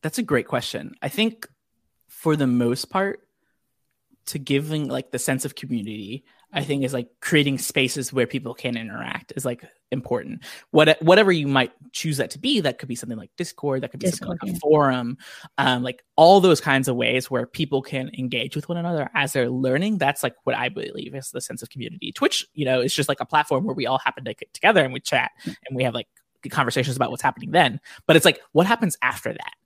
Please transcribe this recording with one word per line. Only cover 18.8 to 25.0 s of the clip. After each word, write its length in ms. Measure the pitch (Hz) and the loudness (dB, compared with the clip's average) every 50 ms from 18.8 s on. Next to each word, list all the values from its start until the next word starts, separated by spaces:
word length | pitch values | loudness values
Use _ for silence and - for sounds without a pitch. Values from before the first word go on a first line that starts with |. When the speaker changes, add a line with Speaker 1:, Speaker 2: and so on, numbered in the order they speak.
| 170 175 170 156 135 - - | -4 -4 -2 -4 -4 -2 -2
Speaker 1:
as 180 | 175 139 - | -2 -2 0
they're 180 | - 139 123 120 | 0 0 0 0
learning. 480 | 127 127 131 131 127 147 185 214 220 180 | 0 -2 0 0 0 0 0 0 0 0
That's, 240 | 147 135 143 - | 0 0 0 0
like, 140 | - 127 - _ _ | -4 -6 -6 _ _
what 100 | - 120 | -4 -2
I 140 | - 123 123 | -2 -4 -4
believe 480 | - - - - - - - - 135 | -6 -8 -10 -10 -10 -12 -12 -10 -12
is 160 | 135 131 - | -12 -14 -10
the 80 | - 131 | -10 -10
sense 200 | - - 123 123 | -10 -10 -12 -14
of 100 | - - | -14 -14
community. 420 | - 135 113 - 170 - - - | -12 -12 -12 -12 -12 -12 -12 -12
Twitch, 340 | - - 277 392 - - - _ _ | -4 0 0 0 0 -2 -6 _ _
you 100 | 151 147 | -4 0
know, 160 | 127 131 127 | 0 2 2
is 140 | 123 139 - | 0 0 0
just, 140 | - 135 - | 0 0 0
like, 100 | 139 - | -2 -4
a 80 | 123 | -4
platform 380 | _ - 151 147 - 151 131 190 | _ 2 2 2 4 0 0 0
where 100 | 220 131 | -2 -4
we 120 | 160 123 | -4 -2
all 120 | 117 131 131 | -2 -2 0
happen 260 | - 131 - - 127 | 0 -2 -4 -4 -10
to 80 | 113 110 | -10 -10
get 200 | _ - _ _ | _ -14 _ _
together 300 | - - 190 226 185 143 | 2 2 4 6 6 2
and 80 | 131 | 2
we 80 | 127 127 | -2 -8